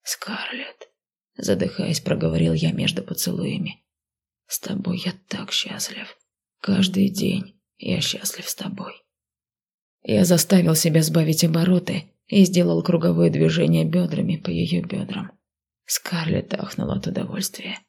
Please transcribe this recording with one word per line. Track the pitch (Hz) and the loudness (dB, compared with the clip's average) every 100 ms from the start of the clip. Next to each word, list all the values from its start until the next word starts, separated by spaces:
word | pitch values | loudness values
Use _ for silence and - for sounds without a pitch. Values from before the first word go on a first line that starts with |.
"Скарлетт", | - - - - - - - - - _ _ _ _ - | -10 -10 -8 -10 -10 -10 -12 -16 -20 _ _ _ _ -8
задыхаясь, | - 185 180 - 170 160 | -2 0 0 -4 -4 -4
проговорил | - 160 160 160 165 | -2 -2 0 2 2
я | 160 160 | 2 0
между | - 160 165 | 0 -2 -4
поцелуями, | - 165 - - - - - - _ _ _ _ _ _ _ | -8 -6 -4 -4 -4 -4 -6 -10 _ _ _ _ _ _ _
"с | - | -10
тобой | - - 180 180 185 | -6 -6 -4 -4 -4
я | - _ | -8 _
так | - 214 | -10 -4
счастлив. | - - - - - - - _ _ _ _ | -4 -4 -8 -8 -10 -16 -20 _ _ _ _
Каждый | - 95 92 - - | -2 2 2 2 0
день | - - - - _ _ _ | 2 -2 -2 -6 _ _ _
я | - - | -4 -2
счастлив | - - - - - | -2 -4 -8 -8 -10
с | - | -8
тобой". | 196 - - - _ _ _ _ _ _ _ _ _ _ | -8 -10 -12 -14 _ _ _ _ _ _ _ _ _ _
Я | - 208 180 | -2 2 6
заставил | 175 - 190 170 160 | 4 6 4 6 4
себя | 170 160 | 4 4
сбавить | 156 160 156 156 | 4 2 2 2
обороты | 170 165 175 180 - 175 - _ _ | 2 4 4 2 2 -6 -8 _ _
и | 202 180 | 6 6
сделал | 175 175 165 | 6 4 2
круговое | 165 170 175 - 85 | 2 2 2 4 4
движение | 151 - 160 - - 160 | 4 2 4 4 4 2
бёдрами | 175 175 156 - 160 | 2 0 -2 -2 -2
по | - | -4
её | 170 170 175 | -2 0 0
бёдрам. | - - - 196 - _ _ _ _ _ - | -2 -6 -6 -8 -10 _ _ _ _ _ -8
Скарлетт | - - 170 160 - - | -8 -4 -4 -2 -2 -4
ахнула | - - - - - | -8 -8 -6 -4 -4
от | - | -4
удовольствия. | - - - 196 - 190 208 | -6 -6 -6 -8 -8 -12 -14